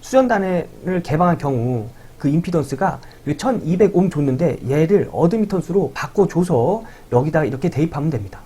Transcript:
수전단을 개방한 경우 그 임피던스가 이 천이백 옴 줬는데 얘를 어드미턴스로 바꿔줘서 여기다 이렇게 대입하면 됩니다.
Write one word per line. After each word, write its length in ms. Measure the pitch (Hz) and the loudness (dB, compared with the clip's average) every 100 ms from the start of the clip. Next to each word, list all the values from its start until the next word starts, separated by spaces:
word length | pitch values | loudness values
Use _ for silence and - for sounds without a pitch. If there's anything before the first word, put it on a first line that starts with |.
수전단을 640 | - 262 254 220 190 180 - - - 185 | 2 2 4 2 0 -2 -4 -8 -4 -4
개방한 340 | 175 151 175 156 | -2 2 2 2
경우 500 | 143 127 120 123 107 - - - | 0 -2 0 -2 -6 -12 -20 -4
그 100 | 143 | 0
임피던스가 720 | 151 175 175 135 135 190 - - - - | 0 0 -2 -2 -2 -4 -4 -14 -12 -6
이 100 | 147 | -4
천이백 580 | 240 247 - 180 208 175 | -2 -2 -2 2 4 4
옴 140 | 185 | 2
줬는데 500 | 147 143 127 165 117 - | 0 0 2 0 -2 0
얘를 400 | 139 160 202 143 | 2 4 2 2
어드미턴스로 800 | - 165 220 208 190 - 190 175 | 2 2 2 0 -2 0 0 -2
바꿔줘서 920 | - - - 190 165 180 143 120 214 220 - - | -4 -6 0 2 2 2 2 2 0 -6 -20 0
여기다 320 | 120 147 156 156 | 0 2 0 0
이렇게 240 | 131 175 | -2 -4
대입하면 400 | 214 165 143 151 | 0 -2 -2 -4
됩니다. 320 | 127 95 - | -4 -6 -14